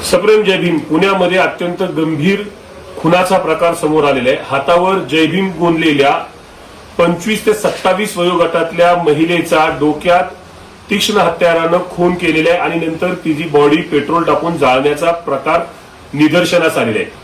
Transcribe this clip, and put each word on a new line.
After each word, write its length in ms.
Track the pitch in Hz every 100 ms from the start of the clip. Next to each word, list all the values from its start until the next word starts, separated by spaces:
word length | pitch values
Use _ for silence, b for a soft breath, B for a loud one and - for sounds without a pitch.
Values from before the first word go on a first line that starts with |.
| -
सप्रेम 280 | - 214 214
जय 160 | 190 180
भीम, 200 | 175 160
पुण्यामध्ये 600 | - 160 196 190 175 180
अत्यंत 460 | - - 175 170
गंभीर 560 | 180 156 160 151 165 202 208 - - - - -
खुनाचा 400 | 160 175 180 190
प्रकार 360 | 160 156 170
समोर 300 | 165 151 156
आलेला 260 | 143 131 120
आहे. 80 | 107
हातावर 540 | - 135 165 175 185 190
जय 260 | 143 156
भीम 260 | 156 180 190 160
गोंदलेल्या 680 | 170 160 160 139 139 - - - - - - - - -
पंचवीस 480 | 170 170 220 214
ते 80 | 220
सत्तावीस 640 | 214 185 - - 190 214 180
वयोगटातल्या 840 | 175 165 165 170 165 170 175 175
महिलेचा 760 | 160 147 165 175 - 160 160 143
डोक्यात 440 | 151 147 180 175 - - - - - - -
तीक्ष्ण 280 | 202 208 208
हत्यारानं 600 | 170 165 175 165 165 170 165
खून 260 | - 175
केलेला 340 | 175 165 156 160
आहे 100 | 175
आणि 260 | 151 165
नंतर 280 | 165 160 180
तिची 300 | 180 165 147
बॉडी 340 | 170 147 143 160
पेट्रोल 460 | 165 147 - 165
टाकून 340 | 165 - 165 160
जाळण्याचा 540 | 131 131 147 147 165
प्रकार 480 | 170 156 135 156 170 - B B B -
निदर्शनास 640 | 143 151 170 170 175 160 151
आलेला 220 | 120 104
आहे. 60 | 87 -